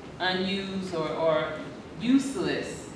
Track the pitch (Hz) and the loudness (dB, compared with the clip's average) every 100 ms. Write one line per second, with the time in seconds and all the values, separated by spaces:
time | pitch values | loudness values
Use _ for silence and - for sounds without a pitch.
0 | - - 180 185 190 196 196 190 - 165 | -14 -4 0 0 0 0 -2 -4 -4 -2
1 | 156 160 160 156 - - - - - - | -2 2 4 4 2 -4 -8 -10 -12 -6
2 | 233 269 - 392 339 135 - - - | 4 6 4 0 0 0 -2 -6 -10